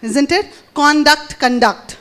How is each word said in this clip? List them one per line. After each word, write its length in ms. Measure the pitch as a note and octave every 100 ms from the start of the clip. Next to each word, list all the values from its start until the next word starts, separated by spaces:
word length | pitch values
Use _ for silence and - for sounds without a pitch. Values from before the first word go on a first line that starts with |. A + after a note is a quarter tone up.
Isn't 280 | A3+ A#3 C#4+
it? 160 | F4 G#4 - _
Conduct, 640 | - C#4+ D4+ D4 D4+ - -
conduct. 600 | B3+ B3 A3+ G3 - -